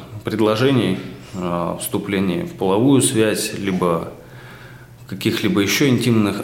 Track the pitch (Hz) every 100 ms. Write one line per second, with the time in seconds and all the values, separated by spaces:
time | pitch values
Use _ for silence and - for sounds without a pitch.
0 | - - - 104 107 110 131 131 98 92
1 | - - - 95 90 87 85 87 - 101
2 | 98 98 95 85 85 - 95 101 131 135
3 | 117 113 110 95 - 95 98 92 90 82
4 | - - - - - - - - - -
5 | - 95 113 - 107 95 101 - 143 123
6 | 123 110 101 101